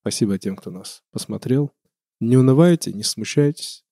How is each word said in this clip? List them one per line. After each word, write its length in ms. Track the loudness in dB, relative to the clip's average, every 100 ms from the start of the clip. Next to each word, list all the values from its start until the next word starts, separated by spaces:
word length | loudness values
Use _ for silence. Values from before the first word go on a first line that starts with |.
Спасибо 360 | -6 -2 -2 -2
тем, 160 | -6 -10
кто 160 | -14
нас 320 | -16 -18 -20 _
посмотрел. 600 | -14 -10 -10 -2 -2 -2 _ _ _ _ _
Не 160 | 2 4
унывайте, 560 | 6 6 6 4 -2
не 100 | -8
смущайтесь. 800 | -8 -8 -4 0 0 -2 -14 -18 _